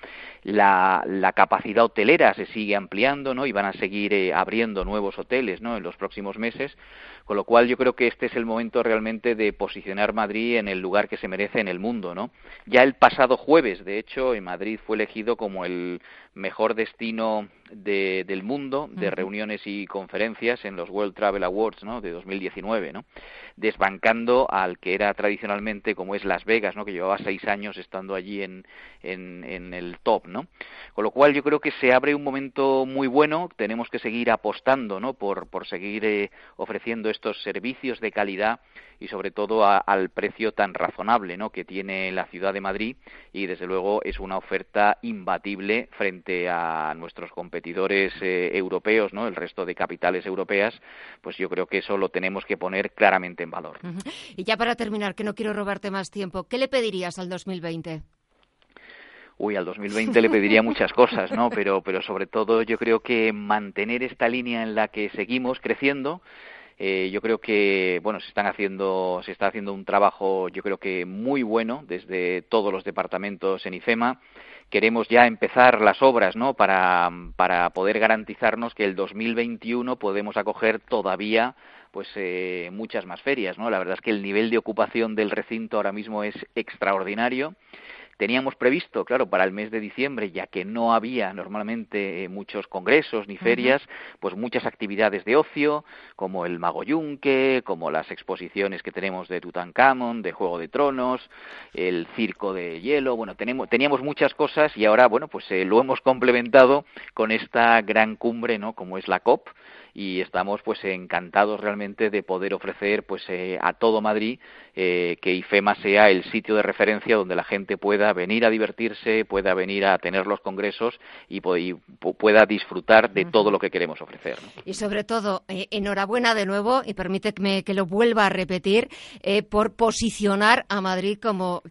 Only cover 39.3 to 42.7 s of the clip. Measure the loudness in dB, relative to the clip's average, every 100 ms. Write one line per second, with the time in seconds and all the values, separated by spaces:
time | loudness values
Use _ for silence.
39.3 | -4 0 4 6 4 4 2 0 -2 -4
40.3 | -2 -2 0 -2 -2 -4 -2 0 0 0
41.3 | -8 -8 -8 -8 -8 -6 -6 -4 -4 -6
42.3 | -4 -4 -2 -4